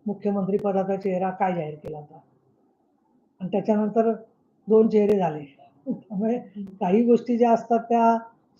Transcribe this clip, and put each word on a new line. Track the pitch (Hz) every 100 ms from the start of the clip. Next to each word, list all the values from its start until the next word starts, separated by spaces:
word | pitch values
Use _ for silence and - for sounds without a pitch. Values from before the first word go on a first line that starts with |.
| 208
मुख्यमंत्री | 196 208 202 190 196
पदाचा | 202 190 190 196
चेहरा | 196 180 190
काय | 185 190 175
जाहीर | 151 151
केला | 151 151
होता? | 147 - _ _ _ _ _ _ _ _ _ _ _ _
आणि | 180
त्याच्यानंतर | 202 196 214 214 226 226 220 - _ _ _ -
दोन | 220 220
चेहरे | 214 202 208
झाले. | 170 151 143 _ - _ 269
त्यामुळे | - - 196 220 247 - 208
काही | 196 - 185 208
गोष्टी | 240 233 - 233
ज्या | 240
असतात | 226 - 233
त्या | 233 233 226 226 226 _ _